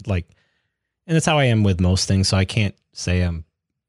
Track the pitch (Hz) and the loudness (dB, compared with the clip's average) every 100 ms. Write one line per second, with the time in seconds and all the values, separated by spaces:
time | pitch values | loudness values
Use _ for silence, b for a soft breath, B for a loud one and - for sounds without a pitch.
0 | 110 90 - _ _ _ _ _ _ _ | -6 -6 -8 _ _ _ _ _ _ _
1 | - 160 175 151 131 110 101 87 90 95 | -4 -2 0 2 2 2 2 2 2 2
2 | - 95 90 95 92 113 101 - _ - | 0 0 0 0 0 0 -2 -6 _ -10
3 | 90 90 87 82 - _ _ _ | -4 -2 -2 -6 -12 _ _ _